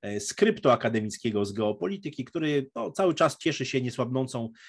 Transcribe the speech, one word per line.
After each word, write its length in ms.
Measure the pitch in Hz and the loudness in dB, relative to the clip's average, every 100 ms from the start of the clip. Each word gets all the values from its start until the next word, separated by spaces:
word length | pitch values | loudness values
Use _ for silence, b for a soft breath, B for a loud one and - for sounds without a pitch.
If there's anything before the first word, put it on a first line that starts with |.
e, 180 | 101 104 | -8 -6
skryptu 500 | - - 214 - 135 | -6 2 2 4 4
akademickiego 760 | 117 113 113 107 - 117 104 101 | 4 4 0 -2 -4 -2 0 -2
z 80 | |
geopolityki, 720 | 104 107 107 180 196 151 139 127 | 0 -2 0 -4 -4 -8 -10 -8
który, 440 | 165 156 143 131 120 | -4 0 0 -2 -8
no, 160 | 107 | -6
cały 220 | 170 185 | 0 0
czas 240 | 151 156 - | 4 2 2
cieszy 280 | 165 151 127 | -2 -2 -2
się 160 | 135 | 0
niesłabnącą, 680 | 123 - 120 131 127 120 117 B | -2 -2 -2 -2 -2 -4 -6 B